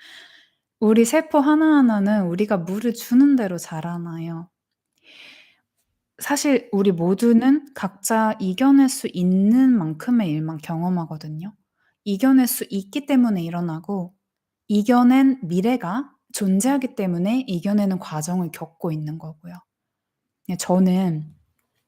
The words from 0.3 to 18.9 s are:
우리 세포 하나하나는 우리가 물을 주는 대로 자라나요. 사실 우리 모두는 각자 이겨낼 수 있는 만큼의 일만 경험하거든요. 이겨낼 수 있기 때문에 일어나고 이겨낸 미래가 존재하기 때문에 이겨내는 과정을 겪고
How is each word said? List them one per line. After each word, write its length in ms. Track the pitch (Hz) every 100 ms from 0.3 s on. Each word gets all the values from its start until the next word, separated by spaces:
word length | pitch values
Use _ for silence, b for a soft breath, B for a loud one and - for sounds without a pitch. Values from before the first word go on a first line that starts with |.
| B B B _ _
우리 240 | 214 226 233
세포 340 | 311 320 302
하나하나는 880 | 277 302 311 294 247 214 196 214 180
우리가 300 | 175 214 196
물을 360 | 165 202 240
주는 420 | 233 - 240 285 262
대로 200 | 202 170
자라나요. 920 | - 160 170 175 170 165 165 165 175 _ _ _ _ _ B B B B B B _ _ _ _ _ -
사실 500 | - 277 294 262 -
우리 200 | 196 196
모두는 800 | 170 170 190 233 233 254 302 -
각자 640 | - 196 - - 220 220 214
이겨낼 500 | 190 185 262 277 269
수 180 | - -
있는 600 | 180 180 185 202 247 262 233
만큼의 520 | 160 156 - 240 185
일만 260 | 151 156 160
경험하거든요. 920 | - 165 175 180 160 156 156 156 196 - _ _ _ _
이겨낼 440 | 208 196 262 262 240
수 180 | - -
있기 360 | 196 190 294 285
때문에 360 | 269 240 190
일어나고 680 | 165 175 170 160 180 202 180 _ _ _ _ _ -
이겨낸 720 | 208 208 247 247 262 269 262
미래가 680 | 160 175 226 254 175 220 294 _ _
존재하기 640 | - 196 190 247 277 254 -
때문에 480 | 185 170 190 254 262
이겨내는 520 | 175 196 208 202 185
과정을 520 | - 156 156 185 170
겪고 400 | - 160 _ 175